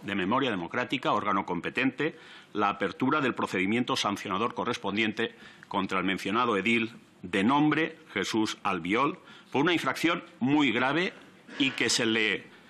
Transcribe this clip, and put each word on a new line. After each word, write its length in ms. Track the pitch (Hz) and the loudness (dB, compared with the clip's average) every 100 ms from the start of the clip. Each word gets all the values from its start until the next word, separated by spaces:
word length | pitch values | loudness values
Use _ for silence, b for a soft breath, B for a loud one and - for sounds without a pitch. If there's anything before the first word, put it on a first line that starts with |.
de 100 | 95 | -4
Memoria 380 | 98 92 127 135 | -2 0 0 0
Democrática, 640 | 95 85 123 123 135 160 | -2 -4 -4 -2 -2 0
órgano 320 | 110 104 98 90 | 0 2 0 0
competente, 760 | 87 80 120 131 - 151 - B B B | -2 -2 0 0 2 -4 -4 B B B
la 160 | 104 104 | 0 0
apertura 520 | 101 98 - 131 151 | 2 -2 0 0 2
del 120 | 127 | 0
procedimiento 600 | 107 107 98 95 117 123 131 | -2 -2 0 2 0 0 0
sancionador 580 | 104 101 107 95 117 | 0 -2 -2 -2 -2
correspondiente 800 | - 120 120 98 101 110 110 113 - B B B | -2 -4 -4 -4 0 -2 0 -4 -6 B B B
contra 300 | 98 95 95 | -4 -2 -2
el 80 | 92 | 0
mencionado 520 | 92 95 113 120 101 | -2 -2 0 2 2
edil 340 | 107 117 113 - - - | 2 0 -2 -8 -20 -18
de 200 | 92 98 | -4 0
nombre 540 | 107 147 151 151 165 - - | 4 4 4 2 0 -6 -8
Jesús 440 | 101 92 113 107 - | -4 0 0 0 -2
Albiol 540 | 104 92 85 110 147 180 B B B | -4 -2 0 0 0 -2 B B B
por 120 | 123 | 0
una 100 | 160 | 2
infracción 500 | 165 139 - 160 175 - - | 2 0 0 0 0 -4 -4
muy 320 | 127 147 139 | 2 4 4
grave 420 | 113 127 156 185 - - - - - | 2 2 0 -2 -6 -20 -20 -14 -2
y 140 | 135 | -2
que 180 | - 120 | 2 0
se 160 | - 113 | 2 2
le 480 | 113 107 92 - B | 2 2 0 -4 B